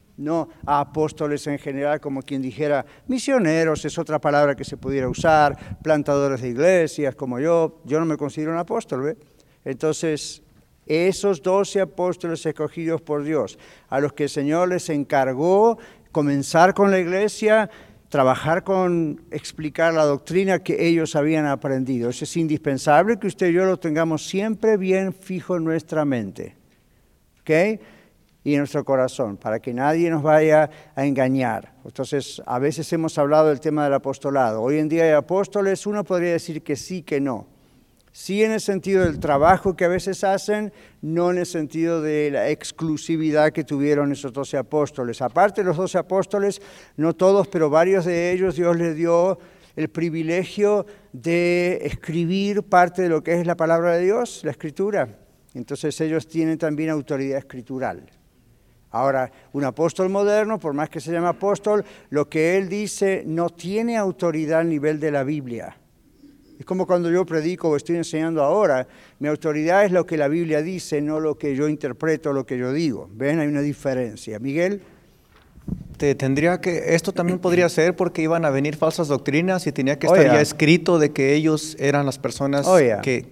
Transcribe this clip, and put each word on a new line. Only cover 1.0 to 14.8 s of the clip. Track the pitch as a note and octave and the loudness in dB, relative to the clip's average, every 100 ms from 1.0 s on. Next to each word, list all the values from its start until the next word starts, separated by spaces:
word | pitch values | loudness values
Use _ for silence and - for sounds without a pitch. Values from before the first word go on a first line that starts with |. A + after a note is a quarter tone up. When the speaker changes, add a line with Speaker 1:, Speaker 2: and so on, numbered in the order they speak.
| D#3 - D3+ D3 D3+ | -4 -2 -4 -4 -4
Speaker 1:
en | C#3+ | -6
general, | D3 C3+ D3 D3+ | -6 -4 -2 -2
como | D3 C3+ | -4 -8
quien | - C3+ | -6 -6
dijera, | C3 G#2 D3+ C#3+ - - - | -6 -4 -2 -2 -4 -10 -6
misioneros | B3+ - C4 E3 D#3+ D#3+ D3+ D3+ | -4 0 2 2 2 2 0 -4
es | E3+ | -6
otra | D3+ D3+ | -4 -2
palabra | D3+ C#3+ D3 C#3 | 2 4 4 0
que | |
se | C#3 C#3 | -8 -10
pudiera | C3+ C#3 B2+ | -4 -2 -2
usar, | - E3 D#3 D3 C#3+ - - | 0 4 6 4 2 -10 -6
plantadores | D#3 D3+ C#3+ C#3+ C#3 C3 | 0 0 2 0 0 -2
de | B2+ | -4
iglesias, | A#2+ E3+ F#3 D#3 - C#3 - | 2 4 4 2 -2 -4 -4
como | C3 B2 | -6 -2
yo. | D#3 E3+ D#3+ - A#2+ | 0 2 0 -4 -4
Yo | D3+ | -2
no | E3 | -2
me | D3+ | -2
considero | C#3+ D#3 D#3 | -6 -6 -6
un | E3 | -4
apóstol, | F3 A#3 - C3 | -4 -6 -4 -6
¿ve? | C#3+ D#3+ _ _ _ _ - | -4 -6 _ _ _ _ -10
Entonces, | C3 D#3 D3+ E3 D3+ - - _ _ _ _ - | -4 -4 -2 -4 -4 -8 -16 _ _ _ _ -4
esos | D#3 F3+ F#3 G3+ E3+ | 0 2 0 0 0
doce | F#3 F#3+ G3 G3 | 0 0 0 -2
apóstoles | F#3+ - F3+ F3 F3 E3 E3 | -2 -2 -4 -4 -6 -6 -6
escogidos | D3 D3+ - D#3+ D#3+ | -6 -8 -6 -4 -4
por | - D3 | -4 -6
Dios, | D3 D#3 G2+ - - - _ | -2 -2 -2 -8 -20 -20 _
a | C3+ | -2
los | C#3+ | -2
que | - | -2
el | C#3+ | -4
Señor | D3+ C#3+ D#3+ F3+ | -2 0 0 0
les | F3+ | 0